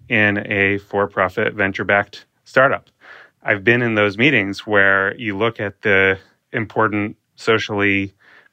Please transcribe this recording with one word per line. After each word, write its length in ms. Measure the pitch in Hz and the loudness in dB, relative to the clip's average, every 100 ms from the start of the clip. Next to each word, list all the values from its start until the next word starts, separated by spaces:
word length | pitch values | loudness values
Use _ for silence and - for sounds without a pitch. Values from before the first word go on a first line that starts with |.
| - | -4
in 420 | 110 104 101 - | 0 0 0 -4
a 280 | 101 98 101 | -2 0 -2
for-profit 720 | - 101 101 101 92 - 113 | -4 -4 -2 -2 -2 -2 -4
venture-backed 720 | 104 95 95 95 101 - - - _ | -2 -4 -2 0 0 -2 -10 -20 _
startup. 440 | - 131 135 98 - _ - - - _ | -2 2 2 0 -8 _ -20 -20 -20 _
I've 220 | - 107 | -4 0
been 180 | 101 123 | 2 2
in 140 | 117 107 | 0 2
those 200 | 104 101 | 0 2
meetings 480 | 147 120 98 95 110 | 2 2 -2 -6 -2
where 500 | 101 98 98 98 - | 2 4 2 0 -4
you 200 | 110 98 | -6 -2
look 240 | 113 117 | -2 -2
at 220 | 101 - | -8 -4
the 360 | 107 95 95 95 - _ _ | 2 4 4 0 -8 _ _
important, 640 | 120 101 113 110 104 107 - _ | -8 -4 -2 0 0 -6 -10 _
socially 800 | - - 110 - 101 101 98 98 - _ - _ | -6 0 0 0 -2 0 0 -4 -10 _ -20 _